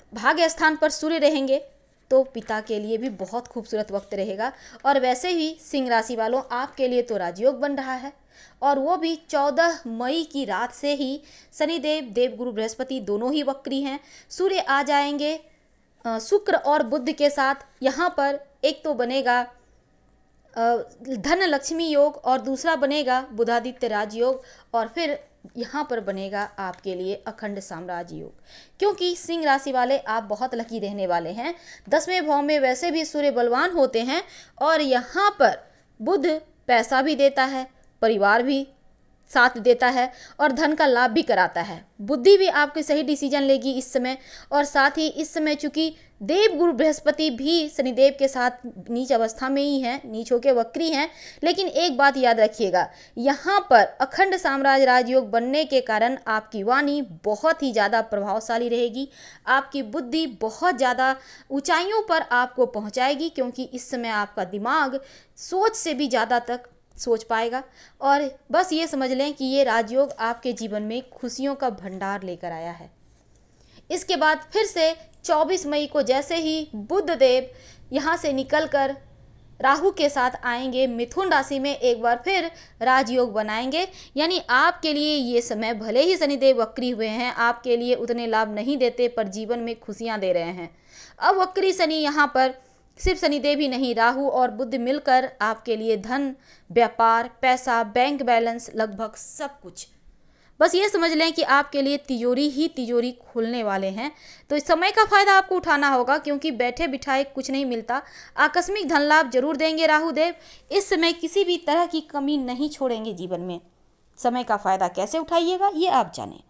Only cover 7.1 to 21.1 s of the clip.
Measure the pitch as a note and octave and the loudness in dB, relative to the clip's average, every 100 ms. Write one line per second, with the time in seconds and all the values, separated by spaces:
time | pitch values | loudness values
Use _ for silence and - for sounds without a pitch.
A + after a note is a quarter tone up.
7.1 | G#3 F3 F3+ B3+ B3 C#4+ C#4 C4 B3+ C#4 | -4 -4 0 0 0 -2 -4 -6 -8 -10
8.1 | - _ - - _ C#4 C#4 C#4+ F4+ E4 | -16 _ -20 -20 _ 0 2 0 0 -2
9.1 | D#4 - D4 C#4+ C#4+ E4+ D#4 A#3+ A3+ B3 | -4 -4 0 2 2 0 0 -8 -6 -4
10.1 | E4 D#4 C#4 A3 F#3+ A#3+ - C#4+ C#4+ C4 | -4 -4 -6 -4 -4 -6 -4 -4 -2 -4
11.1 | C#4+ - - - - D#4 E4 D4+ D#4 B3+ | -6 -12 -20 -16 -4 -4 -2 -2 -2 -4
12.1 | G#3 B3+ G#3+ B3 G#3+ A3 A3+ C4 C4 G3 | -2 -2 -2 -8 -6 -6 -6 -8 -8 -4
13.1 | G#3 B3+ D4+ C4+ C4+ - C4+ C#4 C#4+ - | -4 -2 -2 -2 -6 -6 -6 -4 -8 -14
14.1 | - - - F#4+ F#4+ - C#4 C#4+ C#4+ C#4+ | -20 -12 -4 0 0 0 0 2 0 0
15.1 | D4 D4 D#4 - _ _ _ _ _ A#3 | -2 -4 -4 -10 _ _ _ _ _ -8
16.1 | A3 - G#4 - E4 C#4 D4+ A#3 D4+ B3 | -6 0 0 2 0 2 0 0 -2 -2
17.1 | C#4+ C#4+ C#4+ C4+ C#4 - _ C4 C4+ F4 | 0 2 2 0 -2 -8 _ -2 0 -2
18.1 | D#4+ C#4 C#4+ - _ D4 D#4 D#4 B3 A#3+ | 0 -2 -2 -10 _ -2 0 -4 -2 -2
19.1 | C4+ B3 B3 A#3+ - _ _ _ _ _ | 0 2 0 0 -10 _ _ _ _ _
20.1 | _ _ _ _ A#3 A#3 A#3 - - G#3 | _ _ _ _ 0 2 2 -2 -12 -8